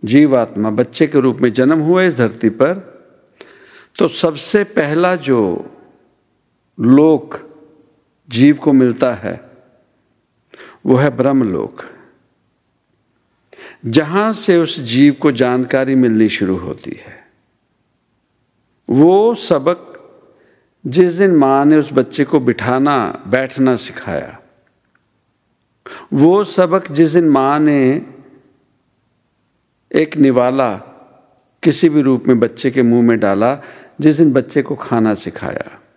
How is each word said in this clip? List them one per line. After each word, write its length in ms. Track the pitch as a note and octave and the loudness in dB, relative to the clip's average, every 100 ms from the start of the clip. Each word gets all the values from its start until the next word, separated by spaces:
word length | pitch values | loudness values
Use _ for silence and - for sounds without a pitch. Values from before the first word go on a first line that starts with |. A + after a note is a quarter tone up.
जीवात्मा 640 | G#2+ B2+ D3+ C3 A2 G2+ A2 | 2 2 4 2 -2 -4 -4
बच्चे 360 | G#2+ B2 - D#3 | -2 -4 -2 0
के 140 | C#3+ | 2
रूप 180 | C3 A#2+ | 0 0
में 120 | B2 | -2
जन्म 280 | G#2+ B2+ D#3+ | 0 0 0
हुआ 220 | D3+ F3+ | 0 2
इस 120 | F#3 | 0
धरती 340 | C3 A#2 - A2+ | 0 -2 0 -4
पर, 260 | G#2 C3+ F#3+ - - _ _ _ _ - _ _ - _ - | 0 -2 -2 -10 -20 _ _ _ _ -20 _ _ -20 _ -4
तो 100 | E3 | -4
सबसे 560 | - E3+ D3 - G#3 | -2 -4 -4 -2 -2
पहला 520 | G3+ - D3 D#3 F3+ F3+ | -2 -4 -2 0 0 -2
जो 540 | C#3 B2+ G2+ E2+ - - _ _ _ _ _ _ _ _ _ - | 0 0 0 -4 -10 -20 _ _ _ _ _ _ _ _ _ -4
लोक 720 | A2+ C3+ D#3 D3+ - - - - _ _ _ _ _ _ _ | 2 4 4 2 -2 -18 -20 -20 _ _ _ _ _ _ _
जीव 260 | A#2 C#3 C#3+ | 2 4 4
को 160 | D#3 | 2
मिलता 420 | C3+ B2+ A#2 C3 | 2 2 0 -2
है 380 | A2+ F2+ E2+ - _ _ _ _ _ _ _ _ _ _ - - _ - | -4 -10 -12 -16 _ _ _ _ _ _ _ _ _ _ -20 -20 _ 0
वो 100 | C3 | 2
है 200 | C#3+ B2 | 2 0
ब्रह्मलोक, 680 | C3 C#3 A2+ E2+ G#1+ - - - _ _ _ _ _ _ _ _ _ _ _ _ _ _ _ - - - - | -2 0 -2 -4 -8 -12 -20 -20 _ _ _ _ _ _ _ _ _ _ _ _ _ _ _ -20 -20 -14 -2
जहाँ 460 | A2+ D3+ F#3 G#3+ | -2 0 -2 -2
से 240 | A3 - F3 | -2 0 0
उस 240 | D#3 - | 0 -6
जीव 340 | B2 A#2+ C#3+ | -4 2 2
को 180 | C#3 D3+ | 2 -2
जानकारी 600 | A#2+ B2+ B2+ B2+ C3 C3 | 0 -2 -2 -2 -2 0
मिलनी 340 | C3+ B2 A2 A2 | 2 2 2 0
शुरू 280 | - F#2+ F#2 | 0 -4 -4
होती 340 | F2+ F2 - | -6 -12 -14
है। 360 | - - - _ _ _ _ _ _ _ _ _ _ _ _ _ _ _ _ - | -16 -18 -20 _ _ _ _ _ _ _ _ _ _ _ _ _ _ _ _ -4
वो 440 | B2+ D#3+ F#3+ A3 | 4 4 4 2
सबक 540 | A#3 - D#3+ C3+ F3 - - - _ _ _ _ _ _ _ - | -2 -2 -2 0 -4 -8 -20 -20 _ _ _ _ _ _ _ -6
जिस 260 | B2+ F3+ | 2 2
दिन 180 | E3+ G3 | 2 2
माँ 340 | E3 C3+ C3+ | 4 2 2
ने 120 | C#3+ D#3 | 4 2
उस 140 | D3 | 2
बच्चे 320 | C3+ B2+ - | -2 -2 -2
को 160 | C#3 D3+ | 0 0
बिठाना 840 | B2 A2+ A#2 B2+ C#3 C#3+ G#2 - - | 0 -2 -2 -2 0 -2 -4 -8 -4
बैठना 480 | B2 C3 C3 C3 A#2+ | -4 -4 -2 0 0
सिखाया, 640 | - - - D#2+ - - _ _ _ _ _ _ _ _ _ _ _ _ _ _ - - - | -6 -12 -10 -10 -10 -16 _ _ _ _ _ _ _ _ _ _ _ _ _ _ -20 -20 -8
वो 320 | C#3 D3+ F#3+ | 2 4 4
सबक 480 | G3+ - F3+ F#3 - | 0 0 0 0 -4
जिस 180 | D3 D#3+ | 0 2
दिन 180 | D#3+ E3 | 2 2
माँ 320 | C#3 C3+ D3 | 2 0 0
ने 460 | D3+ C#3+ C3 C#3+ - - - _ _ _ _ _ _ _ _ _ _ _ _ _ _ _ _ | 0 2 2 0 -6 -20 -20 _ _ _ _ _ _ _ _ _ _ _ _ _ _ _ _
एक 220 | - D3+ D#3 | -2 -2 0
निवाला 600 | C#3 B2 B2 C3+ B2+ G2 - - - _ _ _ _ _ | 2 2 0 0 -4 -4 -12 -20 -20 _ _ _ _ _
किसी 260 | - C#3 E3+ | -2 2 2
भी 140 | D3+ | 2
रूप 220 | C3+ B2+ - | 0 0 0
में 120 | A#2+ | 0
बच्चे 300 | A2+ - C3+ | 0 -2 -4
के 120 | B2 | 0
मुंह 260 | A#2+ A#2+ A#2 | 2 2 2
में 120 | A#2 | 2
डाला, 420 | G#2 G2 A#2 C#3+ - - - _ | 0 0 -2 -2 -10 -20 -20 _
जिस 160 | D3+ D3+ | 0 2
दिन 160 | D#3+ | 2
बच्चे 300 | C3+ B2+ - | 2 -2 -4
को 140 | C3 D3 | -4 -8
खाना 380 | - A#2 A2 | -4 -2 -2
सिखाया 640 | G#2 - - - - - - _ | -2 -8 -12 -10 -10 -12 -18 _